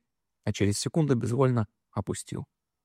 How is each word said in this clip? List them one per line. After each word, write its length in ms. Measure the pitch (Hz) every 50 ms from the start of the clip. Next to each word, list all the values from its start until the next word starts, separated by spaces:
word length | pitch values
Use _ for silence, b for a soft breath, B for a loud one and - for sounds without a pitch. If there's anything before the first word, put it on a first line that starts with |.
| _ _ _ _ _ _ _ _ _
а 80 | 110 104
через 260 | - 104 101 101 -
секунду 380 | - 127 - 170 156 139 135
безвольно 500 | 117 113 110 117 131 135 131 123 120 107 - _ _ _ _
опустил, 560 | _ 101 98 - - - - - - - - - _ _ _ _ _ _ _